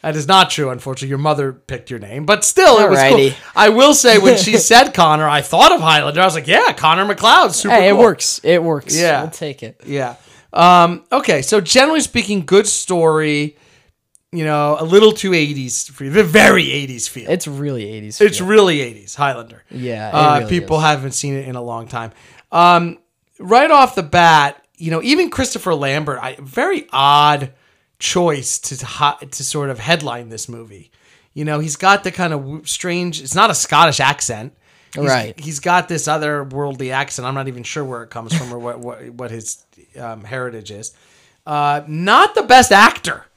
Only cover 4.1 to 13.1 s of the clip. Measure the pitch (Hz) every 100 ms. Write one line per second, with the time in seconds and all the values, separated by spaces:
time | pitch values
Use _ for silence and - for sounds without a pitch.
4.1 | 214 196 226 185 214 - 233 277 - 165
5.1 | 151 156 147 139 165 294 339 160 151 143
6.1 | 147 190 160 135 208 466 - 156 170 202
7.1 | 196 220 330 254 156 202 233 190 202 233
8.1 | 160 - - - 175 165 151 - 151 170
9.1 | 143 156 - 151 135 113 - - 139 123
10.1 | 120 _ _ _ - 175 180 170 175 _
11.1 | 269 262 151 131 208 165 254 277 320 240
12.1 | 240 202 202 143 196 214 - - 180 160